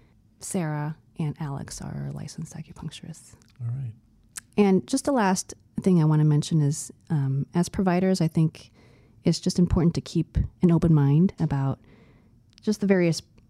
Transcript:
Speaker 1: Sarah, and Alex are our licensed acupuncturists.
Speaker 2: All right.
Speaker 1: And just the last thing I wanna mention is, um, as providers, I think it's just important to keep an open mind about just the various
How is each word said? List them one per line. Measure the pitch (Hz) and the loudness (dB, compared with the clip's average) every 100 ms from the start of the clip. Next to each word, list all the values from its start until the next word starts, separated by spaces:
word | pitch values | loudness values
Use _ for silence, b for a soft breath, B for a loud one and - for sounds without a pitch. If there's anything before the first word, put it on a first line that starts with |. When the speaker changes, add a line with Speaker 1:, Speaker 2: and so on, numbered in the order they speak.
| b b _ - | b b _ -18
Speaker 1:
Sarah, | - 196 160 151 147 156 _ - | -8 -6 -4 -4 -6 -10 _ -6
and | 156 - | -6 -6
Alex | 151 139 - - | -8 -8 -10 -12
are | - 143 139 | -10 -8 -8
our | |
licensed | 143 151 - 160 160 | -10 -12 -12 -12 -12
acupuncturists. | 160 - 156 - 165 160 - - _ - | -16 -14 -14 -14 -16 -18 -20 -20 _ -12
Speaker 2:
All | 117 | -8
right. | 127 127 - _ _ _ - - - | -6 -8 -12 _ _ _ -20 -6 2
Speaker 1:
And | 202 185 - | 4 4 0
just | 269 - | -4 -2
the | |
last | 269 196 185 - - _ - | 0 2 0 -4 -16 _ -2
thing | 196 180 | 2 4
I | 156 | 4
wanna | 151 151 | 4 4
mention | 147 - 165 | 2 0 0
is, | 143 - - - - | 0 -2 -8 -14 -6
um, | 156 135 135 - 175 | -4 -2 -4 -4 -2
as | 175 | -2
providers, | - 190 175 190 185 | -2 0 2 2 2
I | 160 | 0
think | - 160 - - b b b b b | 2 0 -2 -20 b b b b b
it's | - 160 | -2 0
just | 185 185 | -2 0
important | 175 185 165 151 | 2 4 2 0
to | |
keep | - 165 156 - - - | -4 -4 -2 -2 -4 0
an | 175 | 2
open | 165 170 | 4 4
mind | 156 139 147 185 - | 4 4 4 2 0
about | 156 139 135 - b b b b b b _ _ | -4 -2 -2 -6 b b b b b b _ _
just | - 214 | -4 -2
the | 196 | 2
various | 190 170 160 - _ | 4 4 0 -6 _